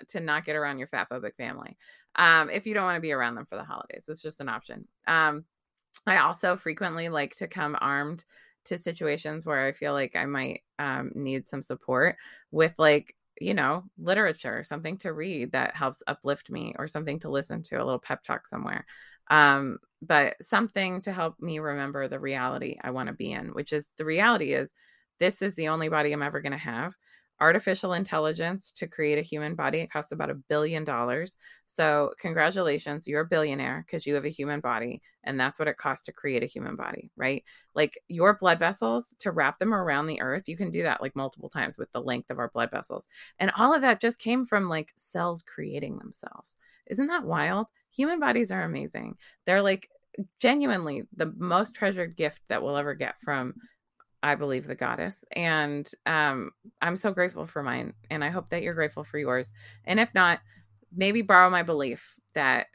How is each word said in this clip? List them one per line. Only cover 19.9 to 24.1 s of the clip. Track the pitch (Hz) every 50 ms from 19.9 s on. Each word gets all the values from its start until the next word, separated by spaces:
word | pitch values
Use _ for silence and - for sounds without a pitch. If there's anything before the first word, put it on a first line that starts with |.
| _ _ 160
but | 165 165 147 139 - - - -
something | - 233 202 233 214 - 196 190 185 180 185 190
to | 202 185
help | 180 165 160 - -
me | - - 156 151
remember | 156 151 143 143 139 139 143 139 135 135
the | 135 135
reality | 147 135 135 131 127 131 131 131 - - - - -
I | 123
wanna | 127 131 131 - -
be | - - 85
in, | 82 - - - -
which | - 147 - 151
is, | 147 147 - _
the | - 156
reality | 156